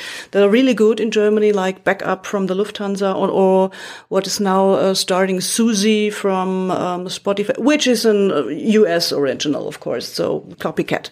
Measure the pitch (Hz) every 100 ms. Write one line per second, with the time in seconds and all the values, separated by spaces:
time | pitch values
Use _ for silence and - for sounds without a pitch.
0 | - - - 196 202 233 262 214 214 226
1 | 220 214 208 214 214 202 185 190 - 196
2 | - 190 - 202 190 185 202 - 202 196
3 | 196 190 190 - 190 190 190 - - -
4 | - 190 190 - 196 190 190 196 196 190
5 | - 175 190 185 190 - 226 208 214 214
6 | 208 208 196 190 185 185 185 170 180 180
7 | 180 175 202 202 202 - 233 302 254 226
8 | 226 208 196 147 117 151 220 214 185 170
9 | - 135 139 120 156 123 101 - - 120
10 | - - 175 156 180 175 170 170 160 -
11 | -